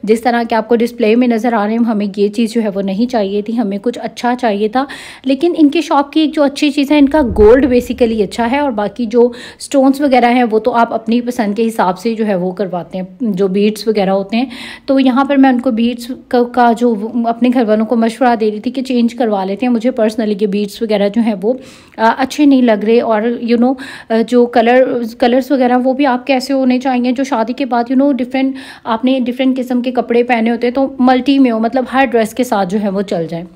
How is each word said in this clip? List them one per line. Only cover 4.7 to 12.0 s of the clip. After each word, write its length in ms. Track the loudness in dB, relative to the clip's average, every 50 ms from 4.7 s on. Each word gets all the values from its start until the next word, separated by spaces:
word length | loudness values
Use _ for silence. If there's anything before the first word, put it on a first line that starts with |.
| 0 -2 -4 -4 -8 -16 -16 -18 -20 -10 -4
लेकिन 280 | -4 -2 0 0 -2 2
इनकी 280 | 4 2 2 2 0 -2
shop 280 | 0 0 0 0 0
की 120 | 0 0 0
एक 100 | 0 0
जो 100 | 0 0
अच्छी 280 | 0 0 0 -2 -2
चीज़ 220 | 0 0 0 2 4
है 60 | 4
इनका 240 | 4 4 4 2 0
gold 440 | 2 2 4 6 8 8 6 4
basically 560 | 4 2 0 0 0 -2 0 0 0 2 0 -2
अच्छा 220 | -2 -2 -4 -2
है 160 | 0 0 0
और 100 | -2 -2
बाकी 360 | -2 -2 -4 -6 -4 -6 -8
जो 260 | -2 2 2 2 2 2 -4 -18 -20 -18 _
stones 400 | -14 -2 0 2 4 4 2 2
वगैरह 280 | 2 2 2 4 4 4
हैं 160 | 2 2 2
वो 140 | 2 0 0
तो 120 | 0 0
आप 220 | 0 0 0 0 -2
अपनी 280 | -6 -2 0 -2 -2
पसंद 360 | -2 -2 -4 -4 -4 -4 -2
के 60 | -2 -2
हिसाब 320 | -2 0 0 0 0 0
से 200 | -2